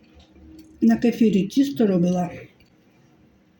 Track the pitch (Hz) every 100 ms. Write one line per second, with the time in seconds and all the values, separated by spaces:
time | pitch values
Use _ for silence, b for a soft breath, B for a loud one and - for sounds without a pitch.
0 | _ - - - - - - - 226 226
1 | 240 - 220 185 190 277 277 - 214 180
2 | 180 180 170 - - _ _ _ _ _
3 | _ _ _ _ _